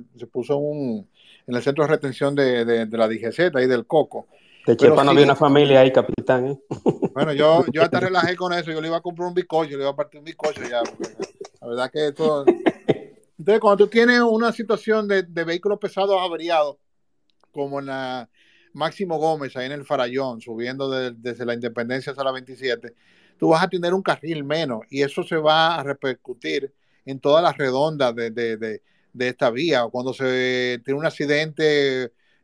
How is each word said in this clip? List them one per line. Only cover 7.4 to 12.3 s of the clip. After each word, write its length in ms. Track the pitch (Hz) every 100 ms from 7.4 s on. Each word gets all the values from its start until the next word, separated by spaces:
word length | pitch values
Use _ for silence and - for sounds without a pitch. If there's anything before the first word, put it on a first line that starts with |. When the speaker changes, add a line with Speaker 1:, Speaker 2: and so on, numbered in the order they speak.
| 151 165 -
Speaker 1:
yo 120 | 151
hasta 160 | 170 180
relajé 360 | 185 185 165 180
con 160 | 180
eso, 180 | 175 160
yo 100 | 156
le 60 | 160
iba 100 | 170
a 40 |
comprar 260 | - 170 180
un 80 | 175
bizcocho, 420 | - 160 156 139
le 60 |
iba 80 | 139
a 40 | 139
partir 240 | 147 147
un 60 | 151
bizcocho 360 | 156 151 - 123
ya, 140 | 120
porque 320 | 113 - - - - _ - _
la 60 | 123
verdad 240 | 120 131
que 160 | 151 151
esto. 360 | 143 156